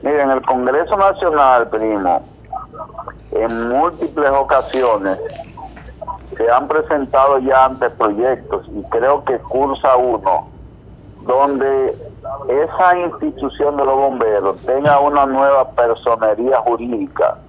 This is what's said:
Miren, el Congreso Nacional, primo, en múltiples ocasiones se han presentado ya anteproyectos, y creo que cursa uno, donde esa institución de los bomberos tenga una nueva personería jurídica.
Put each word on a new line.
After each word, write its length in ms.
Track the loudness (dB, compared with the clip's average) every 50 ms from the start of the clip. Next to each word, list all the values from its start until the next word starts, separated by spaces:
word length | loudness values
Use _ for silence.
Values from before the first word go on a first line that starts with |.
| -2
Miren, 280 | 0 0 2 2 2
el 100 | 0 0 0
Congreso 540 | -2 -2 0 0 0 0 0 0 0 0 2
Nacional, 720 | 2 2 2 2 -2 0 2 4 4 4 4 4 2 0
primo, 540 | -2 -4 -2 -2 -2 -2 0 0 0 0 -2 -8 -20 -20 -16 -12 -12 -12 -12 -12 -14 -16 -16 -16 -14 -16 -16 -16 -16 -18 -16 -6
en 380 | -4 -2 -2 -2 -4 -4 -4 -2
múltiples 640 | 0 0 0 0 -2 -4 -8 -6 -4 -2 0 2
ocasiones 880 | 2 0 0 2 0 0 0 0 -2 0 2 2 2 0 0 -2 -4 -4 -6 -12 -12 -14 -16 -18 -18 -18 -18 -18 -18 -20 -20 -20 -18 -16 -14 -14 -14 -14 -14 -16 -6
se 140 | -2 2 4
han 160 | 4 2 2 0
presentado 720 | -2 -2 0 0 -2 -2 -2 0 2 4 4 4 4 2
ya 260 | 2 2 4 4 4
anteproyectos, 1000 | 4 2 -2 -4 -4 -2 0 0 0 0 0 0 0 -2 -2 -4 -8 -8 -8 -8 -8
y 120 | -12 -12 -10 -4
creo 340 | -2 0 2 2 0 0 0
que 140 | -4 -4 -4
cursa 560 | -4 -4 -2 0 0 0 -2 0 2 2 4
uno, 520 | 4 4 2 -2 -2 0 0 -2 -2 -4 -8 -20 -20 -20 -20 -20 -20 -20 -20 -20 -20 -20 -20 -20 -16
donde 760 | -4 -2 2 2 2 2 0 0 0 0 0 0 0 -2 -4 -6 -12 -18 -18 -14 -12 -12 -12 -10 -4 -2
esa 500 | 0 0 0 -2 0 2 4 4 4 2
institución 800 | 0 -4 -6 -4 -6 -6 -6 -4 -8 -8 -4 -2 -2 -2 0 0
de 80 | 0
los 100 | 0 2
bomberos 600 | 2 2 0 0 0 0 0 0 2 0 0 -4 -4 -4
tenga 340 | -2 -2 0 2 4 4 4
una 260 | 4 2 2 2 2
nueva 440 | 2 2 2 4 4 4 4 2 0
personería 880 | 0 0 2 2 0 0 0 -2 0 2 2 0 0 0 0 0 0 2
jurídica. 760 | 2 0 -2 -2 -4 -6 -4 -6 -6 -8 -4 -2 -2 -2 -2 -4 -12